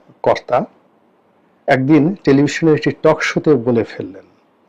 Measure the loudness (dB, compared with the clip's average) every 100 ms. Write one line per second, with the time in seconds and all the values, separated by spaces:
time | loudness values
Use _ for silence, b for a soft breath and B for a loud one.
0 | _ _ -2 -2 -2 -4 -4 _ _ _
1 | _ _ _ _ _ _ -2 0 2 2
2 | 2 -2 0 2 2 0 0 2 -2 -2
3 | 0 0 -2 -2 0 0 0 -2 -2 -8
4 | -14 -16 -20 _ _ _